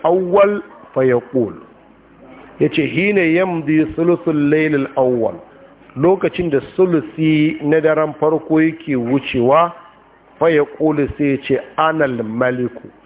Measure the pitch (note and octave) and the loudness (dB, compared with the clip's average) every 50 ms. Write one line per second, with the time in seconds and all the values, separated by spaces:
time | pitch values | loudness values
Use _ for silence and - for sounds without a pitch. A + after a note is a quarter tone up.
0 | - D#3+ F3 F#3+ F#3 F3 F#3 G#3 G3 G3+ G#3 G3+ - - - - - - - C3+ | 0 0 0 0 0 2 4 4 4 4 2 -2 -8 -12 -20 -20 -20 -6 -2 0
1 | C3 C3 B2 A#2+ A#2+ - - B2+ A#2 F#2 D#2+ - - - - - - _ - - | 2 2 2 0 -2 -2 -2 -2 -2 -2 -4 -12 -20 -20 -20 -20 -20 _ -20 -20
2 | _ _ - - - - - - - - - - D3 D3 - E3 C#3+ C3 A2+ D#3 | _ _ -20 -20 -20 -20 -20 -20 -20 -20 -4 -2 -2 0 0 -2 -2 -2 -2 -2
3 | F#3 G#3 G#3 G3 F3 D#3+ D#3+ F3 F#3+ F#3 F3 E3 D3 C#3+ D#3 D#3 D#3 D#3 - D#3+ | 0 0 2 2 2 2 2 2 0 0 -2 -4 -2 0 0 0 0 0 -2 -2
4 | E3+ F3 F3 E3 - E3+ D#3 D3 D3 C#3+ D#3 D#3 D#3 D#3 D3+ C#3 C3+ - - C#3+ | 0 0 0 0 0 -2 0 0 2 2 2 2 2 0 0 -2 -2 -2 -2 0
5 | C3 B2+ B2+ A#2+ A2+ G2+ F2 E2 - - - - - - - _ - - - B2+ | 0 2 2 0 -2 -2 -4 -6 -14 -20 -20 -20 -20 -20 -20 _ -20 -16 -6 0
6 | D3 F3 G3 F#3+ - E3 - - F3+ E3 C#3 C3 B2 - - - F#3+ F3+ E3+ D3+ | 2 2 2 2 0 -4 -4 -4 -4 -2 -2 -2 -2 -4 0 0 2 2 2 0
7 | C3 D#3 - D#3 D#3+ D#3 D#3 D3+ D3+ D#3+ D#3 - D3 D3 D#3 D#3+ D3+ D#3 D#3 D#3 | -2 -4 -6 -2 0 2 2 2 2 0 -2 -2 -2 0 0 2 2 0 0 0
8 | D#3 D#3 C#3+ - D3+ D#3 D#3+ D#3 D#3 - D#3+ D#3 D#3+ E3 D#3 - - D3+ C#3 B2 | -2 -2 -4 -2 -2 0 0 -2 -2 0 0 2 2 0 -2 -4 -6 -6 -4 -4
9 | A#2+ A#2 C3+ C#3 C3 - - B2+ A#2 B2+ C#3+ D#3+ E3+ F3 - - - - - _ | -2 -2 -2 -2 -4 -4 -2 0 2 4 4 4 2 2 -2 -10 -20 -20 -20 _
10 | _ _ _ _ _ _ _ - D#3 E3+ D#3+ D3 C#3+ - - - D#3 D#3 D3+ D3 | _ _ _ _ _ _ _ 0 0 2 2 2 0 0 -2 -2 -2 0 0 0
11 | C#3 B2 - - D3 C#3 C#3 C3 - - C3+ B2 - - - - D#3 D#3+ D#3+ D#3+ | -2 -4 -2 -2 -2 0 0 -2 -2 -2 -2 -2 -2 -6 -2 0 0 0 2 0
12 | D3 C3+ B2 A#2 A2+ G#2+ A2 A#2+ B2+ B2+ B2+ B2 B2 A#2 - - - - - - | 0 -2 -2 -4 -6 -6 -4 -2 -2 -2 0 -2 -6 -6 -8 -12 -18 -20 -20 -20
13 | _ | _